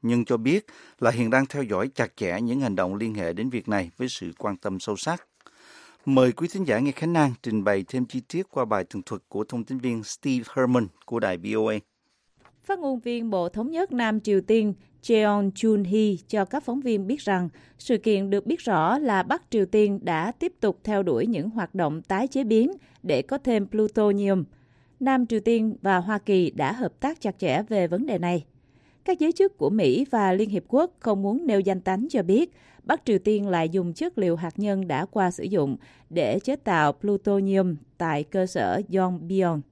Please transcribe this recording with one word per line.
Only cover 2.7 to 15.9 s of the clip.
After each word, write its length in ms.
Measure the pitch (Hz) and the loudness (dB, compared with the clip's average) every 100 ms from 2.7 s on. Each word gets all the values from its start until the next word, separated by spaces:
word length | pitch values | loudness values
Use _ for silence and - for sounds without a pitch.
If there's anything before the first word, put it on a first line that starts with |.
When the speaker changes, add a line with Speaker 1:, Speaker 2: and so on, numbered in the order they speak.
| 95 | -2
Speaker 1:
động 200 | 92 98 | -2 -2
liên 180 | 113 | -6
hệ 200 | 107 85 | -4 -6
đến 160 | 87 120 | -4 -4
việc 200 | 123 104 | -6 -4
này 220 | 101 87 - | -4 -4 -6
với 100 | 127 | -8
sự 220 | - 90 82 | -8 -12 -8
quan 200 | 107 95 | -8 -6
tâm 220 | 104 95 | -6 -6
sâu 160 | - 101 | -6 -6
sắc. 320 | - 175 _ _ - _ - - - _ - | -4 -6 _ _ -20 _ -20 -20 -20 _ 2
Mời 260 | 135 127 | 4 4
quý 160 | - 170 | 4 -4
thính 160 | 196 180 | -4 0
giả 120 | 110 | 2
nghe 120 | 139 | 0
Khánh 220 | 135 165 | -2 -2
An 200 | 170 147 120 | 2 2 0
trình 200 | - 110 | -4 -2
bày 200 | 101 101 95 | 2 0 0
thêm 180 | 131 123 | -4 -4
chi 160 | 127 117 | -6 -6
tiết 120 | 165 190 | -8 -6
qua 140 | - 120 | -4 -2
bài 180 | 104 | -2
tường 180 | 92 104 - | -2 -8 -10
thuật 160 | 104 _ | -12 _
của 140 | 101 | -8
thông 200 | 107 123 | -6 -6
tín 140 | 113 131 | -6 -6
viên 260 | 123 117 | -4 -4
Steve 400 | 107 - 143 127 113 - | -6 -8 -2 -2 -2 -2
Herman 320 | 127 123 104 _ - | 2 2 0 _ -8
của 140 | 117 | -4
đài 180 | 107 90 | -2 -4
V 80 | 92 107 | -4 -2
O 160 | 110 | 0
A. 60 | 107 - _ _ _ _ _ _ _ | -2 -8 _ _ _ _ _ _ _
Speaker 2:
Phát 160 | _ 392 | _ -6
ngôn 200 | 294 262 | -4 -4
viên 300 | 240 240 226 | -4 -4 -2
Bộ 200 | 196 175 | -2 -2
Thống 220 | 214 233 | -4 -6
nhất 200 | 320 381 | -2 -2
Nam 280 | 247 226 214 | 0 0 -2
Triều 220 | 214 196 | 2 0
Tiên 320 | 185 226 214 196 _ _ | 4 2 2 -2 _ _
Jeon 480 | - 226 214 208 196 | 0 2 4 2 0
Chun-hee 680 | 196 220 214 185 | 0 2 2 2